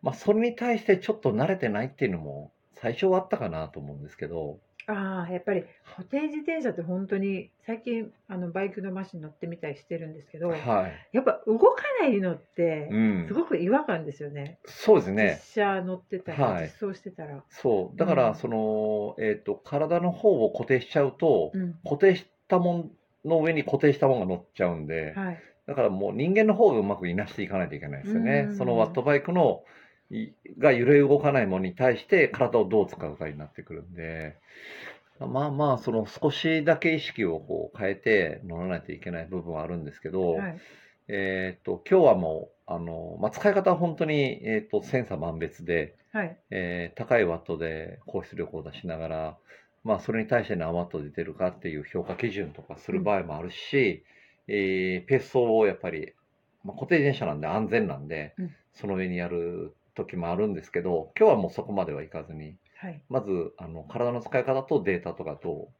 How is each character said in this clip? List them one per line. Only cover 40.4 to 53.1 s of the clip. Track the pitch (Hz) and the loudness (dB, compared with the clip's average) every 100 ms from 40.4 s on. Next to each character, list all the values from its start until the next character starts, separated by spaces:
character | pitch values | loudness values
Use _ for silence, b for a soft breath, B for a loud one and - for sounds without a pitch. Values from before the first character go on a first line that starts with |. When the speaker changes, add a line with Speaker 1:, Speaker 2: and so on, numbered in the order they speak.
| 196 | -2
Speaker 2:
い。 | 165 B B B B _ | -8 B B B B _
Speaker 1:
え | 101 95 95 92 90 | -4 -2 -2 -4 -6
ー | |
っ | |
と、 | - 90 - | -8 -8 2
今 | 190 | 6
日 | |
は | 151 | 8
も | 95 82 80 - _ - | 6 2 -4 -8 _ -10
う、 | |
あ | 85 | -8
の、 | 85 82 82 85 | -6 -8 -10 -4
ま | 104 | -4
あ、 | |
使 | - 208 | 0 0
い | |
方 | 196 190 | 2 2
は | 170 | 2
本 | 170 160 | 0 -2
当 | |
に、 | 160 151 135 - | 0 2 0 -2
え | - 110 | -2 -2
ー | |
っ | 104 | 0
と、 | 107 | -4
千 | - 127 117 | 0 -2 -2
差 | - | -6
万 | 82 82 | -6 -4
別 | 78 - | -8 -8
で、 | 85 85 73 _ _ | -2 -2 -2 _ _
Speaker 2:
は | 220 | -6
い。 | 175 175 _ | -6 -8 _
Speaker 1:
え | 98 90 87 85 | -6 -4 -6 -8
ー、 | - | -10
高 | - 120 | 0 4
い | |
ワ | 92 82 | 4 0
ッ | |
ト | - 82 | -6 -6
で | 80 80 82 - - | -4 -6 -10 -14 -8
高 | 98 | -8
出 | 85 - | -8 -8
力 | 82 85 | -8 -8
を | |
出 | 78 - | -12 -12
し | 90 | -8
な | 80 | -6
が | 80 | -6
ら、 | 80 80 78 b b b _ | -6 -8 -10 b b b _
ま | 113 | -2
あ、 | 101 | -2
そ | - | 0
れ | 113 | -2
に | 110 | 2
対 | 120 | 0
し | 107 | 0
て | 98 | -4
何 | 82 | -2
ワ | 85 | -2
ッ | 87 | -4
ト | 80 | -6
出 | 73 | -8
て | 71 | -8
る | 80 | -8
か | 78 92 | -2 -4
っ | 87 | -2
て | 90 | -8
い | 76 | -8
う | |
評 | 71 92 | -6 -6
価 | 87 | -6
基 | 90 120 | -4 -4
準 | 98 82 | -4 -8
と | 71 | -10
か | - - | -18 -16
す | - | -4
る | 92 | -2
場 | 92 | 0